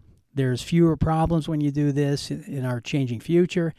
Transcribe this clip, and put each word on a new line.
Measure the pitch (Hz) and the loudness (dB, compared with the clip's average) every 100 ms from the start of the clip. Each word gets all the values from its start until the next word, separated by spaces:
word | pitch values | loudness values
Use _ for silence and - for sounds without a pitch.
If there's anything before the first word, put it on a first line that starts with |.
| - _ _ | -20 _ _
There's | 139 131 123 | -2 -2 -2
fewer | - 170 165 156 | 0 4 4 4
problems | 160 160 165 165 147 | 0 2 2 0 0
when | 151 | 0
you | 147 | 0
do | 143 147 | 2 2
this | 139 143 143 - | 2 0 0 -4
in, | 117 | -10
in | 180 151 | -8 -6
our | 127 120 | -4 -4
changing | - 147 127 113 | -4 -2 -2 -4
future, | - 170 180 175 165 | 0 2 2 0 -4